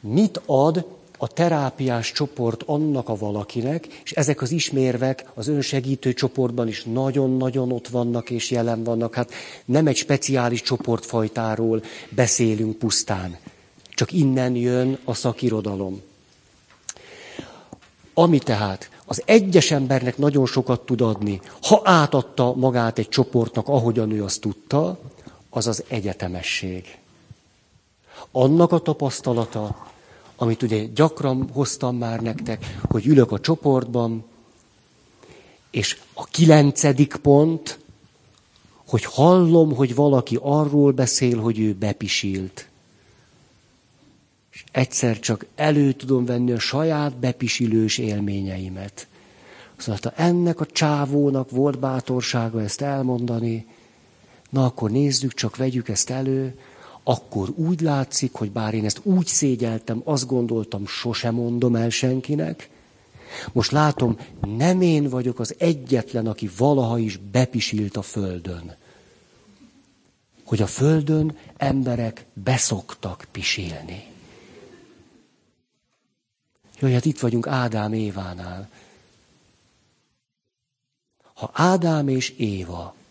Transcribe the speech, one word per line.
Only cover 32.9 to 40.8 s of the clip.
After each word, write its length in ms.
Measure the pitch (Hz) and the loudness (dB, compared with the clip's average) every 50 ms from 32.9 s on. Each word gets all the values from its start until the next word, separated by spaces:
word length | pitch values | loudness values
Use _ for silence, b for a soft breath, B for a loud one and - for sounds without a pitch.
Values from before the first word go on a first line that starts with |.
| - 113 104 | 0 2 4
ülök 260 | 131 156 135 120 - | 6 8 8 8 6
a 80 | 107 98 | 2 -4
csoportban, 840 | - - 165 156 - 147 135 131 127 127 117 123 117 117 113 113 110 - _ _ _ _ _ _ _ _ _ _ _ _ _ _ _ _ _ B B B B B B B B B B _ | 0 -2 -2 0 2 2 2 2 0 -2 -2 -2 -2 -2 -4 -6 -8 -14 _ _ _ _ _ _ _ _ _ _ _ _ _ _ _ _ _ B B B B B B B B B B _
és 280 | - 127 104 - - - - _ - | -4 -4 -2 -2 -4 -6 -10 _ -14
a 100 | - - | -12 -12
kilencedik 920 | - - - 170 160 156 151 143 143 135 - - 147 135 127 147 143 - | -8 2 6 8 10 10 10 8 6 4 2 2 2 4 4 2 2 2
pont, 600 | - - 147 139 143 151 165 165 160 160 - - - _ - - _ _ _ _ _ _ _ _ _ _ _ b b b b b b b - | -2 4 6 6 8 6 4 2 -2 -6 -10 -14 -14 _ -20 -20 _ _ _ _ _ _ _ _ _ _ _ b b b b b b b -2
hogy 160 | - 110 - | -2 -2 -2
hallom, 680 | - - - 139 170 180 185 180 165 165 170 160 156 139 | -2 2 6 6 8 8 8 6 8 8 6 6 6 4
hogy 200 | 120 139 120 120 | 2 2 2 2
valaki 440 | 120 147 147 139 127 120 - 113 120 | 2 4 4 4 4 2 2 -4 -2
arról 500 | - 143 143 151 151 147 139 147 | 0 0 2 2 2 2 4 4